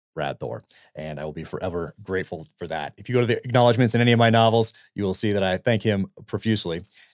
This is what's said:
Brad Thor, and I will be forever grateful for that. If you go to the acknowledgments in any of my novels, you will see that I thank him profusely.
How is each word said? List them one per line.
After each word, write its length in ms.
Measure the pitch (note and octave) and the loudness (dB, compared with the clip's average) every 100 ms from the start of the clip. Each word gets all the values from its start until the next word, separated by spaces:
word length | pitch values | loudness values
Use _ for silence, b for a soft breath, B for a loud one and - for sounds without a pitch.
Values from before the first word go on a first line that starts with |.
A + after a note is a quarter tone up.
| _ | _
Brad 260 | - C#2+ C2+ | -8 -6 -6
Thor, 200 | C2 A1+ - b b | -10 -10 -14 b b
and 260 | - D#2 D2 | -14 -12 -10
I 40 | D#2 | -10
will 60 | |
be 140 | D2+ D#2+ | -10 -10
forever 500 | - - E2+ D#2+ - | -8 -6 -6 -8 -12
grateful 420 | G#2 F#2+ F2 E2+ D#2 - | -8 -6 -6 -12 -14 -14
for 100 | F2 | -10
that. 260 | D#2+ D2 - | -8 -10 -12
If 100 | - | -4
you 60 | |
go 80 | B2 | 0
to 60 | A#2+ | 0
the 100 | A#2 B2+ | 0 0
acknowledgments 500 | B2 A#2+ A#2+ B2 A#2+ | 4 4 4 4 4
in 60 | |
any 100 | A#2+ | 4
of 80 | A#2 | 6
my 100 | A#2 | 6
novels, 440 | A2+ A2+ A2+ A2 - b | 6 4 4 0 -4 b
you 100 | - G2+ | -6 -4
will 80 | |
see 180 | F#2 A2 | -2 0
that 100 | G2+ | 0
I 120 | F#2+ F#2 | 0 0
thank 240 | - A2+ | 0 0
him 300 | A2 G2+ F#2 - - | 0 0 -2 -8 -10
profusely. 560 | G2+ - G#2+ F2+ E2+ F#2 b b | -6 -2 -2 -2 -8 -10 b b